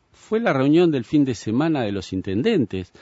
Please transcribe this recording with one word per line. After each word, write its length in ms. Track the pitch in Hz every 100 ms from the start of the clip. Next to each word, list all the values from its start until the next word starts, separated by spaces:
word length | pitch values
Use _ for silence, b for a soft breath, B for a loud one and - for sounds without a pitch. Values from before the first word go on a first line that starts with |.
| _
fue 280 | _ - 220
la 140 | 233
reunión 360 | 135 139 165 170
del 140 | 139
fin 220 | 110 147 131
de 100 | 110
semana 460 | 107 120 165 147
de 80 | 107
los 220 | 98 -
intendentes, 760 | 95 95 98 208 196 107 95 90 b